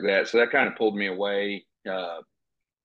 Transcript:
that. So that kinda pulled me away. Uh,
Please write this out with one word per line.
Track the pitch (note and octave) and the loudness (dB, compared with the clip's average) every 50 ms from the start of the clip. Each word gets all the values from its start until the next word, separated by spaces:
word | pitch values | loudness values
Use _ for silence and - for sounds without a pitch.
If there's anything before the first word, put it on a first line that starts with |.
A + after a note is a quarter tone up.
| F#2 | 2
that. | G2+ G2 F#2+ - - | 2 2 2 2 2
So | - | 4
that | A#2 A#2+ A#2 | 4 4 4
kinda | - C#3 B2+ G2+ - | 4 2 2 2 0
pulled | - A#2 G#2+ G2+ | 0 0 0 0
me | G2+ G2+ | 0 -4
away. | G2 F#2 F#2 G2+ G2+ G2+ G2 G2+ G2+ G2+ F#2 - _ _ _ - G2+ | -4 -2 -2 -2 -2 -2 -2 -2 -2 -6 -8 -12 _ _ _ -10 -8
Uh, | F#2+ F#2 F2+ E2+ E2 D#2+ - _ _ _ _ _ _ _ _ _ _ _ _ | -6 -6 -6 -6 -10 -12 -14 _ _ _ _ _ _ _ _ _ _ _ _